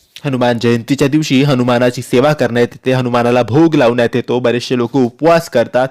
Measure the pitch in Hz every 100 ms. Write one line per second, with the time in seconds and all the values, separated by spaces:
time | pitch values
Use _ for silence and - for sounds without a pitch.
0 | _ - 147 127 123 120 120 120 113 135
1 | 139 151 151 131 147 127 123 120 123 123
2 | 120 123 143 151 123 120 120 - 131 131
3 | 123 120 120 123 113 135 165 151 120 123
4 | 117 123 - 123 123 120 - 127 120 139
5 | 120 - 160 170 - 143 139 123 131